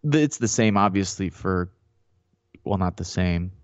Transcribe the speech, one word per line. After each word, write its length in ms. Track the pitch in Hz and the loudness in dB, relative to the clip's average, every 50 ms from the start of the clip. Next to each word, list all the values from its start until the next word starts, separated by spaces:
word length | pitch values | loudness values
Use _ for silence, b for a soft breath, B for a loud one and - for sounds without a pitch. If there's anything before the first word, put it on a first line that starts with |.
| - 151 | 0 2
th-, 140 | 143 151 151 | 2 4 2
it's 140 | 147 - - | 2 0 -2
the 100 | 120 110 | -2 -2
same, 300 | - - 113 110 101 101 | 2 2 2 4 4 4
obviously, 520 | 101 104 92 101 98 90 - - 95 87 | 2 2 2 0 -2 -2 -4 -6 -6 -6
for, 400 | - - - 95 92 90 87 92 _ _ _ _ _ _ _ _ _ _ _ _ _ _ _ _ _ - _ | -6 -6 -4 -2 -2 -2 -2 -4 _ _ _ _ _ _ _ _ _ _ _ _ _ _ _ _ _ -14 _
well, 140 | - 104 95 | -4 -2 0
not 180 | 92 90 85 | 0 -2 -2
the 80 | - 95 | -6 -10
same. 480 | 90 - - 90 90 87 85 87 92 92 - | -6 -4 -2 0 0 0 -2 -4 -6 -10 -14